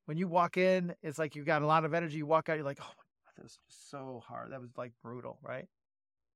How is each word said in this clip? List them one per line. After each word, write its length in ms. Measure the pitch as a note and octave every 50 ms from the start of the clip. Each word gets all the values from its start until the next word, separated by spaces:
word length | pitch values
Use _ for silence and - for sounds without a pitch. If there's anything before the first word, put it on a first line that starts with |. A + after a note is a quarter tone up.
| _
When 120 | D3+ D3+
you 120 | E3 F#3+ F3
walk 260 | E3 F3+ E3+ E3+ -
in, 400 | F#3 F#3 F#3 F#3 F#3 F3+ F3 E3 -
it's 180 | - D#3 C3+ D#3+
like 160 | D#3+ C#3+ -
you've 100 | D3 C#3+
got 160 | E3 D#3 D3
a 60 | D3
lot 160 | D3+ D#3 D#3+ D#3+
of 100 | D3+ D#3+
energy. 240 | E3+ E3+ D#3 D3
You 80 | D#3 D3
walk 220 | D3 D#3+ D#3 -
out, 80 | E3+ D#3+
you're 100 | D#3 C#3+
like, 140 | C#3 C#3+ -
"Oh 40 | -
my 180 | - - - _ _ _ _ _
God, 80 | _ _
that 60 | - -
was 160 | - - - _
just 220 | _ - - - -
so 320 | C#3+ C#3 C3+ C3 B2+ A#2 A#2
hard. 260 | - A#2+ A#2+ A#2+ A2+
That 100 | C3+ C3
was, 100 | B2 A#2+ -
like, 160 | B2+ B2 A#2+ A#2 _ -
brutal," 340 | A#2 A#2+ B2 A#2+ A#2+ - - -
right? 240 | - B2 C3 - - _ _ _ _ _ _ _ _ _ _ _ _ _